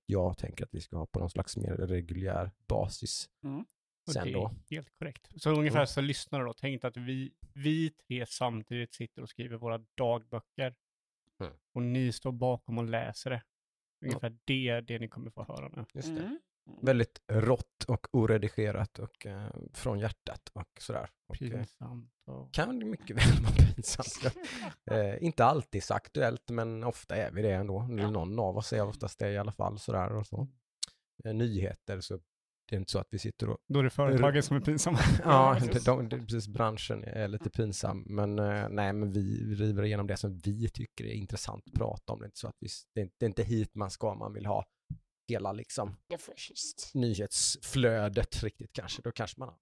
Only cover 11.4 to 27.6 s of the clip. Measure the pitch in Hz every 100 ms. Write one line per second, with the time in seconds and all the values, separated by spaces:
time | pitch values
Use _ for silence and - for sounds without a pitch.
11.4 | 90 - _ 123 120 127 127 110 131 123
12.4 | 127 123 - 113 117 113 - 107 - 120
13.4 | - _ _ _ _ _ 143 139 120 117
14.4 | - 135 127 117 117 117 113 - 123 -
15.4 | - - 139 - 113 139 139 160 185 311
16.4 | - _ - - 127 127 113 - - 110
17.4 | 110 127 - _ - 117 - 127 110 110
18.4 | 101 - 107 101 107 - 85 - 104 98
19.4 | 107 50 50 - 127 101 107 - - -
20.4 | - - 87 - - - - - - -
21.4 | 127 113 107 _ 120 120 120 _ - 131
22.4 | 131 131 180 254 214 214 - 113 127 -
23.4 | 110 - - - - - - - 127 349
24.4 | 330 247 220 - - 110 101 101 170 -
25.4 | 123 143 - 101 - 104 - - 127 117
26.4 | - 117 113 113 120 - - 98 107 90
27.4 | 107 95